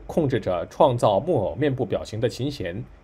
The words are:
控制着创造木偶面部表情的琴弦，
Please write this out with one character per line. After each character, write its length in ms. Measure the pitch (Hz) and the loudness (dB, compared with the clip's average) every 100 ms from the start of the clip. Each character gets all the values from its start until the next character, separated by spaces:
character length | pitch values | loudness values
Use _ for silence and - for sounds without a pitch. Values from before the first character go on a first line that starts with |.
| - | -2
控 220 | - 143 | 0 2
制 140 | 120 | 0
着 240 | 98 87 95 | 0 -2 -2
创 320 | - 151 120 | 4 4 6
造 240 | 123 98 | 4 4
木 200 | 160 143 | 2 0
偶 140 | 87 87 | 0 0
面 180 | 147 | -2
部 120 | 127 110 | 0 -2
表 180 | 85 | -4
情 160 | 78 107 | -4 -2
的 80 | 117 | -2
琴 240 | - 139 | -2 -6
弦， 320 | 135 90 95 - - | -4 -8 -8 -12 -16